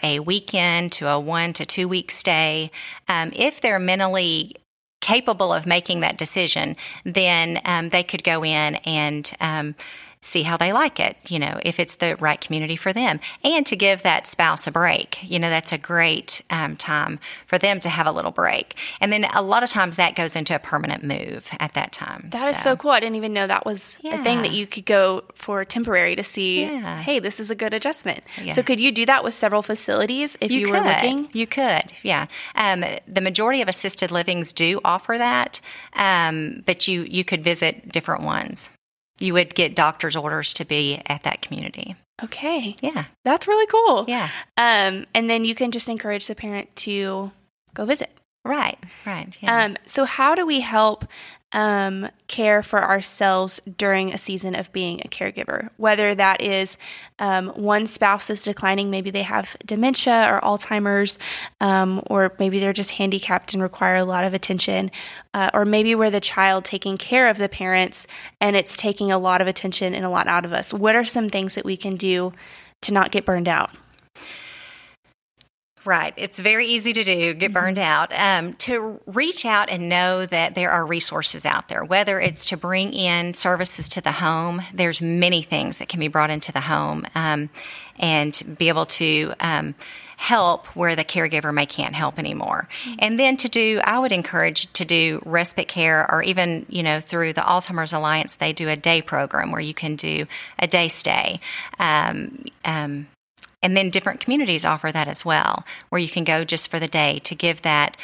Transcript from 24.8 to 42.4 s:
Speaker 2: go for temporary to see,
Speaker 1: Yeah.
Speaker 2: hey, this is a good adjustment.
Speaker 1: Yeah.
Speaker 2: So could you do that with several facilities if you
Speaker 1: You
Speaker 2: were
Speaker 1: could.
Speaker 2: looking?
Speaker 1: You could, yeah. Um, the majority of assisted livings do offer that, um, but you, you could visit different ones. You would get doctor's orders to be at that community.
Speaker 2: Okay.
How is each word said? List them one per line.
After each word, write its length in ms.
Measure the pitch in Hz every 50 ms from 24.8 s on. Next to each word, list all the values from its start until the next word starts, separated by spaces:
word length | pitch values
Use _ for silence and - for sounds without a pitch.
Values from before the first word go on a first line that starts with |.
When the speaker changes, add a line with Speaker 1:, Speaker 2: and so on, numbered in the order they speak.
| 185
Speaker 2:
go 380 | - 208 196 190 190 185 - - - -
for 300 | - - - 202 196 190
temporary 500 | - - 233 233 233 190 180 170 175 175
to 80 | 196
see, 440 | 202 - - 208 190 185 180 185 196
Speaker 1:
Yeah. 360 | 302 294 254 208 170 165 160
Speaker 2:
hey, 160 | 165 - 285 240
this 220 | 185 208 - -
is 100 | 214 208
a 60 | 226
good 180 | 202 226 214 220
adjustment. 480 | 214 220 285 311 - - 190 - - - - - -
Speaker 1:
Yeah. 120 | 185 170
Speaker 2:
So 100 | 156 240
could 160 | - - 247 214
you 140 | 240 277
do 120 | 214 226 233
that 180 | 254 269 240 -
with 100 | 233 -
several 280 | - 226 208 208 208
facilities 760 | 208 - 214 - - 208 202 214 208 214 254 269 294 294 - -
if 120 | 220 214
you 80 | 247 269
Speaker 1:
You 100 | 202 202
Speaker 2:
were 60 | 202
Speaker 1:
could. 80 | 190 403
Speaker 2:
looking? 440 | 202 160 - 240 247 269 285 294 -
Speaker 1:
You 160 | - 220 226 -
could, 460 | - 277 269 233 175 - - - - - -
yeah. 220 | 202 160 143 - - - - - - -
Um, 300 | - 214 196 185 180 180 - - - - -
the 120 | 185 190
majority 400 | 185 190 180 202 220 240 277 262
of 80 | 220 185
assisted 440 | 180 - - 190 - - 185 170
livings 400 | 175 175 170 190 180 175 160 -
do 280 | - - 165 165 190 - -
offer 340 | 175 175 190 - - 226 240
that, 420 | 240 240 247 - - - - - - - - - - - -
um, 680 | - 202 196 185 170 165 160 160 156 156 151 - - -
but 220 | 190 170 - -
you, 160 | 196 185 175
you 220 | 170 - 175 185 180
could 180 | - 190 160
visit 480 | 151 170 170 - 165 160 - - - -
different 320 | - 165 - 165 165 -
ones. 480 | 147 151 - - - - - - - - _ _ _ _ _ _ _ _ _ -
You 140 | 190 185 170
would 200 | 180 170 - -
get 220 | - 170 147 -
doctor's 400 | 175 151 156 - - - 156 156
orders 360 | 160 147 151 156 156 147 - -
to 100 | - 165
be 360 | - 151 147 143 139 143 143 -
at 160 | - 143 147
that 200 | - - - -
community. 520 | - - - - - - - - - - 185 - _ _ _ - 226
Speaker 2:
Okay. 500 | 220 - -